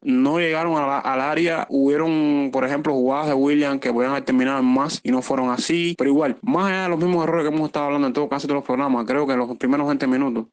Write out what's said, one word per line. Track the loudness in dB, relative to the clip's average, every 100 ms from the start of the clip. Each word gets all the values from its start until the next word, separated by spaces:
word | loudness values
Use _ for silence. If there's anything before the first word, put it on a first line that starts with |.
no | 0 2 2 2
llegaron | 0 0 0 0
a | 0
la, | -2
al | -2 -2
área, | -2 0 0 -2 -2
hubieron, | 0 2 2 0 0 2 0 0
por | -2
ejemplo, | -2 -2 -2
jugadas | 0 0 0 0
de |
Willian | 2 2 2 2 0
que | -2
podían | 0 0
haber | -2
terminado | 0 2 2 2
en | 2
más | 2 0 -4
y | -2
no | -2
fueron | 0 0 0
así, | -2 -2 0 0 0
pero | 2
igual, | 2 2 -2
más | -2 0 0
allá | 0
de | -2
los | 0
mismos | 0 2
errores | 0 0 0
que | -2
hemos | -2
estado | -2 -2
hablando | 0 0
en |
todo, | 0 -2
casi | -4 -2
todos | -4
los | -2
programas, | -2 0 0 0
creo | -2 0
que |
en | 0
los | -2 -2
primeros | 0 0 0
veinte | 0 0
minutos, | 0 0 -2 -6